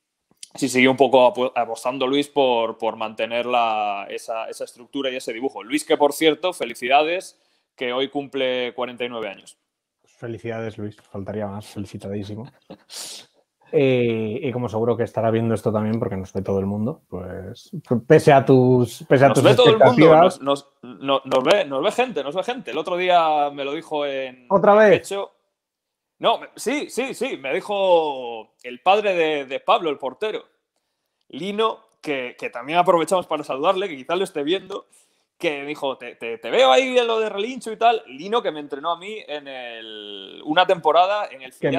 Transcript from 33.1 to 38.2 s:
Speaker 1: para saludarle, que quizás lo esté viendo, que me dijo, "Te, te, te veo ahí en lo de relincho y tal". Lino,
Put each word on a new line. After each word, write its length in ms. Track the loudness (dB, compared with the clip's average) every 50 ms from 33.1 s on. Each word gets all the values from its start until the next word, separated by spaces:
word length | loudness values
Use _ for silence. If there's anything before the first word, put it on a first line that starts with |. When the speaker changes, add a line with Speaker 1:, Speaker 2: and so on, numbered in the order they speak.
| -2 -2 -2
Speaker 1:
para 160 | _ -6 -6
saludarle, 460 | -6 -8 -6 -2 0 0 0 0 -4 -8
que 80 | -10
quizás 200 | -14 -8 -6 -4 -4
lo 40 |
esté 220 | -4 -4 _ -6 -4
viendo, 420 | -4 -4 -4 -6 -12 -14 -14 -14 _ _ _ _ _ _ _ _ _ _
que 260 | _ -6 -6 -4 -6
me 40 | -8
dijo, 320 | -10 -10 -6 -6 -6 -6 -8
"Te, 160 | -12 -18 -16
te, 240 | _ -10 -10 -10 -8
te 100 | -6 -2
veo 220 | 2 4 4 6
ahí 260 | 6 4 2 2 0
en 120 | 0 0 0
lo 100 | -2 -2
de 100 | -2 -4
relincho 440 | -4 -6 -8 -8 -8 -12 -12 -12
y 40 | -6
tal". 260 | 2 2 2 2 2 -6
Lino, 340 | -12 -16 -14